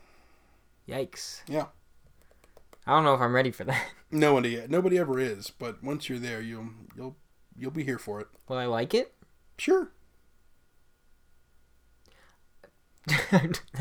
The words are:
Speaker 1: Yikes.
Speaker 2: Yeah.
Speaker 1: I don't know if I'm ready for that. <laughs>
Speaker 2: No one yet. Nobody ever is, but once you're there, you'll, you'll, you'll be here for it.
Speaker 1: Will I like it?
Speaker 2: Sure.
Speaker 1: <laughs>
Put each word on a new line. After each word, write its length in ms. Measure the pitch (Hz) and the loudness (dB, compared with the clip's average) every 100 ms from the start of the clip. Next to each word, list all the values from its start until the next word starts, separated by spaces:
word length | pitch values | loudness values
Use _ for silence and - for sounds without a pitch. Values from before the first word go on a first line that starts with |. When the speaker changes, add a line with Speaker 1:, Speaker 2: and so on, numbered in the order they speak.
| - - _ _ _ _ _ _ - | -20 -20 _ _ _ _ _ _ -10
Speaker 1:
Yikes. 540 | 135 131 - - - - | -8 -8 -10 -14 -14 -6
Speaker 2:
Yeah. 200 | 151 147 - _ - - - - - - - - - - | -6 -6 -12 _ -20 -20 -20 -20 -20 -20 -20 -20 -12 2
Speaker 1:
I 60 | |
don't 120 | 147 | 4
know 100 | 151 | 6
if 60 | 131 | 4
I'm 140 | 120 | 4
ready 160 | 123 131 | 2 2
for 140 | - | -2
that. 180 | 95 120 - | -4 -4 -4
<laughs> 100 | - _ | -12 _
Speaker 2:
No 260 | 156 151 | 2 6
one 100 | 135 | 6
yet. 260 | 120 117 117 | 4 -2 0
Nobody 280 | 165 185 180 | 0 4 2
ever 200 | 156 131 | 2 0
is, 320 | 131 101 104 | -2 -4 -10
but 320 | - 120 95 | -10 -10 -8
once 260 | 123 151 - | -8 -6 -6
you're 120 | 123 | -6
there, 200 | 120 113 | -6 -6
you'll, 280 | 113 113 113 113 - - | -8 -10 -12 -14 -20 -14
you'll, 200 | 131 - _ _ _ - | -14 -14 _ _ _ -12
you'll 140 | 131 | -8
be 100 | 156 | -4
here 160 | 135 120 | -4 -4
for 220 | - 104 | -6 -10
it. 80 | 107 - - | -12 -16 -8
Speaker 1:
Will 80 | 127 | -4
I 80 | 123 | 0
like 280 | 117 123 | 0 2
it? 180 | 220 - _ - _ _ - | 0 -2 _ -20 _ _ -6
Speaker 2:
Sure. 320 | - 381 320 - - _ _ _ _ - _ _ _ _ _ - _ - _ _ _ _ _ _ _ - - _ _ - - _ _ _ - | 2 2 2 -10 -20 _ _ _ _ -20 _ _ _ _ _ -20 _ -20 _ _ _ _ _ _ _ -20 -20 _ _ -20 -20 _ _ _ -2
Speaker 1:
<laughs> 240 | 147 - 190 160 - - 131 | -2 4 4 4 -2 -8 -8